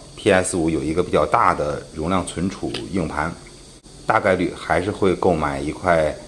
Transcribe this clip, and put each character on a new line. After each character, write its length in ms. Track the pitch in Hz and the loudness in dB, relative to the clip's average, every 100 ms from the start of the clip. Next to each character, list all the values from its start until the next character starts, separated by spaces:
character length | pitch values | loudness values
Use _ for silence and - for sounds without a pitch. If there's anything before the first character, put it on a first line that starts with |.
| - - | -16 -2
P 140 | 107 | 4
S 240 | 92 90 | 4 2
五 140 | 92 82 | 0 0
有 160 | 76 | 0
一 80 | 73 | -2
个 100 | 82 | -2
比 80 | 85 | 0
较 140 | 85 | 0
大 300 | 73 120 98 | 2 2 2
的 280 | 85 73 73 - | 2 -2 -4 -8
容 160 | 78 80 | -6 -2
量 140 | 95 80 | -2 -2
存 220 | 85 95 | -4 -4
储 200 | - 82 - - | -4 -8 -8 -6
硬 160 | 92 78 | -4 -4
盘， 260 | 76 82 - - - - - - - | -4 -4 -6 -18 -20 -20 -20 -20 -12
大 160 | - 110 | 0 2
概 140 | 101 | 4
率 180 | 90 85 | 2 0
还 280 | - - 80 | -4 0 0
是 80 | 95 | 0
会 240 | 101 98 | 0 2
购 200 | 85 95 | 2 2
买 240 | 80 73 67 | 2 0 -2
一 140 | 73 | -6
块 420 | 76 92 82 76 - | -2 2 4 2 -2